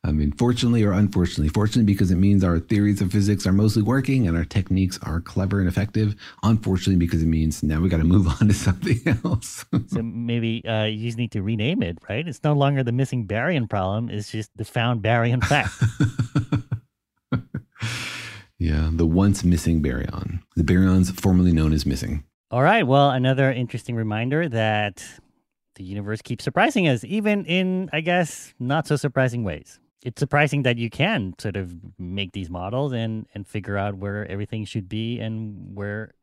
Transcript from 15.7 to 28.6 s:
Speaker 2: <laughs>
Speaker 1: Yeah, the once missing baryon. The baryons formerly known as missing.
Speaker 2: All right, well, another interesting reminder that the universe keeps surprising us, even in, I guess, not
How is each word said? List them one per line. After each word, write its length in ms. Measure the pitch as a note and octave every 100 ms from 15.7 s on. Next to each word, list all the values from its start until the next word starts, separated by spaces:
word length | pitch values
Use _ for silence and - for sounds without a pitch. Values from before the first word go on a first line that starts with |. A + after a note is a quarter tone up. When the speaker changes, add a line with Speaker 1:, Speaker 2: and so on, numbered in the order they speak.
| - A2 - G#2+ - A2+ - - A2 - A2+ _ _ _ _ _
Speaker 2:
<laughs> 100 | - - G#2+ - _ A2+ A#2 - - - G#2 - _
Speaker 1:
Yeah, 300 | E2 D#2 D#2+
the 160 | E2 E2
once 380 | E2+ G2 G2
missing 380 | F2 F2 E2 E2
baryon. 580 | D2 B1 - - - F2+ _
The 80 | -
baryons 480 | D#2+ F2+ F#2+ F#2 F2+ -
formerly 320 | G2 F2+ F2+
known 220 | D#2+ D#2
as 100 | D2+
missing. 400 | C#2+ C2+ - D2 - _ _
Speaker 2:
All 120 | A#2+
right, 220 | D3 A3+ C3+
well, 240 | C#3 C#3+
another 420 | B2+ B2+ C3+ C3+
interesting 440 | B2 A#2+ B2 - A#2
reminder 520 | A2 G#2+ A#2+ D3+ E3+
that 560 | A2+ A2 G#2+ G#2 - - - _ _ _ _ _
the 100 | _
universe 380 | F#2 G2+ G2+ A2
keeps 200 | - B2
surprising 440 | - E3+ A#3+ B3+ E3+
us, 160 | A#2
even 400 | - G#3 G#3+ G#3
in, 460 | D#3+ F3+ F#3 F#3 F#3
I 80 | D3+
guess, 540 | E3 F3 D#3+ - -
not 280 | _